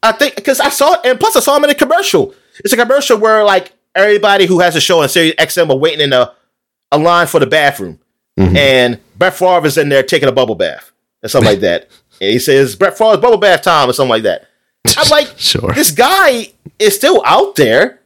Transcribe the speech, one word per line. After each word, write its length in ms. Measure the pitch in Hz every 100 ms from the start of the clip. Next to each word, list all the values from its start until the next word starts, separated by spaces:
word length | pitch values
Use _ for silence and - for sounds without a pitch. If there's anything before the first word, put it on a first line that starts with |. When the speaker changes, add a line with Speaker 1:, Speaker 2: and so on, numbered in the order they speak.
Speaker 1:
I 100 | -
think, 320 | - 285 -
'cause 160 | - 262
I 80 | 285
saw 240 | 277 285
it, 80 | 349
and 140 | 247 254
plus 160 | 415 453
I 40 |
saw 160 | - 285
him 80 |
in 60 | 294
a 40 |
commercial. 600 | 285 269 339 381 175 - - _ -
It's 100 | -
a 20 | 247
commercial 420 | 240 277 277 220
where, 240 | 220 220
like, 280 | 208 190 185 _ _
everybody 500 | 180 208 208 208 196 180
who 140 | 180
has 160 | 175 160
a 40 |
show 200 | - 170
on 60 | 143
Sirius 260 | 180 165 -
X 180 | 156 -
M 140 | 160
are 60 | 135
waiting 240 | 160 151
in 100 | 147
a, 200 | 127 123 _ _ _ _ _ _
a 60 | 147
line 280 | 160 175 170
for 140 | 131
the 60 | 127
bathroom. 520 | 156 143 143 92 78 _ _ _ -
Speaker 2:
Mm-hmm. 180 | 92 87
Speaker 1:
And 440 | 139 131 123 117 _ -
Brett 180 | 185
Favre 320 | 180 185 180 151
is 120 | 143
in 100 | 147
there 140 | 139
taking 240 | 131 165 139
a 40 |
bubble 220 | 131 123
bath 380 | 90 85 - - _ _ _
and 80 | 110
something 180 | 131 113
like 100 | 101
that. 280 | 95 85 -
Speaker 2:
<laughs> 40 | _ _ _
Speaker 1:
And 100 | 98
he 60 | 120
says, 340 | 139 139 135 98
"Brett 220 | 190 -
Favre's 200 | 220 208
bubble 180 | 240 214
bath 240 | 202 165
time," 260 | - 160 127
or 40 |
something 180 | 127 131
like 140 | 113
that. 240 | 107 85 _ _ _ _ - -
I'm 120 | 302
like, 260 | 302 294
Speaker 2:
<laughs> 20 | -
Sure. 340 | - - -
Speaker 1:
"This 200 | 113 311
guy 600 | 151 254 392 349 247 - _ - _
is 180 | 214 202
still 260 | 285 294
out 300 | - 190 403 -
there." 440 | 127 117 233 -